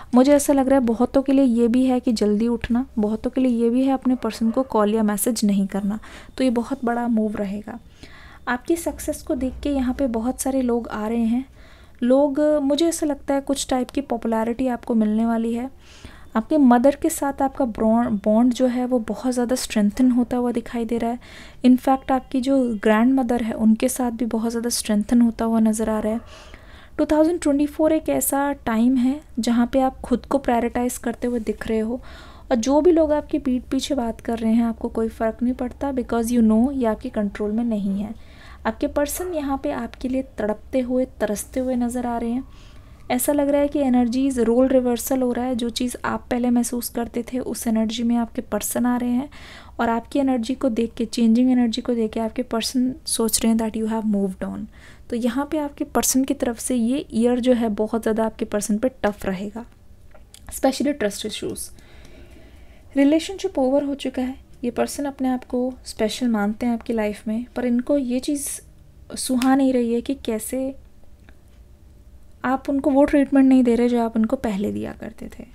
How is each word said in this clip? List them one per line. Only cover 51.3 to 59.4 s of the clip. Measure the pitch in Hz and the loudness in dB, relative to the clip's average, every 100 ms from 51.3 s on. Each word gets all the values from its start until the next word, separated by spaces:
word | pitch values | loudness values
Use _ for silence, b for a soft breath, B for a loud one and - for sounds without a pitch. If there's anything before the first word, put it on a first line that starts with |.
| 226 254 | 6 4
एनर्जी | 247 240 220 | 4 2 0
को | 233 | -2
देख | 233 220 | -2 -2
के | 226 | -2
आपके | 226 220 | -4 -4
पर्सन | 247 226 220 262 254 294 - | -4 -4 -2 0 -2 -4 -6
सोच | - 226 - | -2 0 2
रहे | 226 | 2
हैं | 226 | 2
that | 226 220 | 0 -4
you | 220 | -4
have | 226 220 | -2 0
moved | 202 196 185 190 | 0 -2 -4 -8
on। | 196 214 B B B - | -8 -12 B B B -10
तो | 240 | -4
यहाँ | 240 247 285 | -2 -2 -2
पे | 311 | -4
आपके | 285 - | -4 -6
पर्सन | 285 - - 262 | -4 -2 0 2
की | 269 | 0
तरफ | 277 247 233 | -2 -4 -4
से | - | -4
ये | 254 226 277 - | 0 0 -2 -2
ईयर | 220 240 247 | 0 2 2
जो | 247 | 2
है | 247 233 | 2 2
बहुत | 202 214 226 | -2 -2 -2
ज़्यादा | 220 220 220 | -2 0 -2
आपके | - | -4
पर्सन | 220 208 202 214 | -4 -4 -2 0
पे | 254 - | -2 -2
टफ | 208 202 - | -4 -2 -6
रहेगा, | 185 | -6